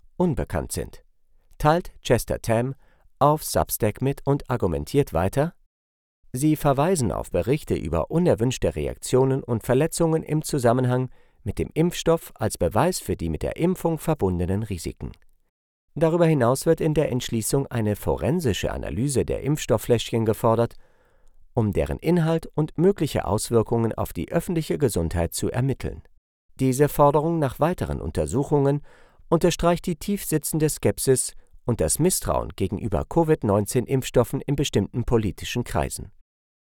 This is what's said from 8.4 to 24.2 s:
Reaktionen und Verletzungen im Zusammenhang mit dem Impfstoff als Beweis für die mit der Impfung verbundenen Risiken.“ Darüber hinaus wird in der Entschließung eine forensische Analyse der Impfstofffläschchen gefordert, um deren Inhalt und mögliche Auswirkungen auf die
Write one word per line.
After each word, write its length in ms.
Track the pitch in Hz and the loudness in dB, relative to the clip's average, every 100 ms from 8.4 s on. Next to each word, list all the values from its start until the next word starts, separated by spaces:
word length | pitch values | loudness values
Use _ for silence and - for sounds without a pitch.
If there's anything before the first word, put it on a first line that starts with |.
| 120 123 92 78 | 0 0 -2 -2
Reaktionen 640 | 69 - - 127 135 135 | -4 -6 0 2 4 0
und 220 | - 113 | -2 -4
Verletzungen 600 | - 123 160 - 165 160 | 2 2 2 0 0 0
im 200 | - 156 | 0 -2
Zusammenhang 640 | - 147 120 123 123 127 127 - _ _ | -2 0 2 4 2 0 -2 -8 _ _
mit 140 | 104 - | -8 -4
dem 120 | 78 | -2
Impfstoff 580 | - 170 - - 165 - - | 2 0 2 0 0 -2 -6
als 220 | 107 - | -4 0
Beweis 420 | 85 - 160 185 | 0 2 2 0
für 160 | - 87 | -4 -4
die 140 | 82 | -4
mit 120 | 78 | -2
der 140 | 131 - | -4 -2
Impfung 400 | 170 180 170 156 | -2 0 -2 -2
verbundenen 640 | - 156 95 87 87 98 | -2 0 0 0 0 -2
Risiken.“ 520 | 113 90 - - - - - _ _ _ _ _ _ - | -4 -6 -8 -10 -12 -14 -20 _ _ _ _ _ _ -2
Darüber 300 | 160 170 165 | 2 4 4
hinaus 400 | 151 117 135 165 | 4 4 2 2
wird 140 | 160 | 2
in 140 | 160 | 2
der 180 | 156 139 | 0 0
Entschließung 540 | 123 - 117 107 139 135 | -2 -4 -4 0 0 0
eine 280 | 120 104 101 | -2 0 0
forensische 760 | - 65 92 180 147 90 - | -2 0 0 0 0 0 -2
Analyse 540 | 67 - - 139 120 78 | -4 -6 -4 -2 0 0
der 160 | - | -2
Impfstofffläschchen 840 | 131 151 - 113 - 113 - 117 110 | -2 -2 0 0 2 0 0 -2 0
gefordert, 500 | 107 117 113 117 - - _ _ _ - - - | 0 2 2 0 -4 -20 _ _ _ -20 -20 -8
um 180 | - 107 | -2 0
deren 240 | 90 71 69 | 0 -2 -2
Inhalt 480 | - 175 160 165 - | 0 2 2 0 -2
und 320 | - 156 - | -4 -2 2
mögliche 480 | 185 202 151 - - | 2 2 0 -2 -2
Auswirkungen 680 | 107 - 117 107 117 113 | -2 2 2 2 0 0
auf 200 | - 101 | -2 -6
die 180 | - | -6